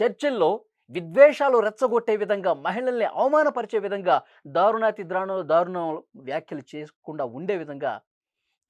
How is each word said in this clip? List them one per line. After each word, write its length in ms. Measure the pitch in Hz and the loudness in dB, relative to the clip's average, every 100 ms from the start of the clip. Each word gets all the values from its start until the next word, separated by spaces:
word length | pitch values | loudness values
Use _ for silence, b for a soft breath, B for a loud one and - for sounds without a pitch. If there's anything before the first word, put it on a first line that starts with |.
చర్చిల్లో 580 | 226 - 285 240 160 214 - _ _ | -2 -2 -2 2 2 2 -6 _ _
విద్వేషాలు 680 | 160 165 190 294 - 277 240 | -10 -2 8 8 8 2 2
రెచ్చగొట్టే 580 | 214 208 254 233 233 214 | 0 0 -2 0 0 -2
విధంగా, 380 | 196 202 185 | 0 -2 0
మహిళల్ని 500 | 143 143 202 254 247 | -2 -2 -4 -2 -2
అవమానపరిచే 760 | 202 - 254 302 302 254 214 220 | -2 0 2 2 2 -2 -4 -4
విధంగా 440 | 190 202 180 147 b b 143 | -4 -2 2 2 b b -6
దారుణాతి 560 | 147 196 226 220 202 | 2 2 2 0 -2
దారుణ-, 400 | 175 180 190 190 | -4 -4 -4 -4
దారుణ 360 | 151 160 180 180 165 156 - - | 0 2 2 -2 -6 -6 -12 -18
వ్యాఖ్యలు 460 | 131 151 - 151 127 | -8 -8 -8 -12 -12
చేయకుండా 500 | 151 151 _ - 156 | -14 -14 _ -12 -8
ఉండే 320 | 127 123 185 190 | -8 -6 -6 -6
విధంగా 440 | 151 139 139 104 - _ _ _ _ _ _ | -6 -8 -6 -8 -12 _ _ _ _ _ _